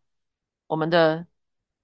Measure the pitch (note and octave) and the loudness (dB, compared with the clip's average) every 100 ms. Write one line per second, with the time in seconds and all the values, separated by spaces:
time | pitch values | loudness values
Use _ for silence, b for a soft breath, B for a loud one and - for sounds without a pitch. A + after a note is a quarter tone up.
0 | _ _ _ _ _ _ - D#3 E3 E3+ | _ _ _ _ _ _ -8 -4 0 2
1 | D#3+ D#3+ F3 _ _ _ _ _ | 2 0 -8 _ _ _ _ _